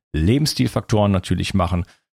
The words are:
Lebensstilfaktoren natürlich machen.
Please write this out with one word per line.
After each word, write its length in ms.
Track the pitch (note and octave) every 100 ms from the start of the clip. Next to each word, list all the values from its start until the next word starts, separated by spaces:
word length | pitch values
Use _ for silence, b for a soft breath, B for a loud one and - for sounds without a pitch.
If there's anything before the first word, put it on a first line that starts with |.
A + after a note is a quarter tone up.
| _
Lebensstilfaktoren 1000 | D2+ E2+ C3+ D3+ - B2+ - - G#2+ G2+
natürlich 420 | F#2+ - F2+ F2+
machen. 320 | G2 E2+ F2 F2 b b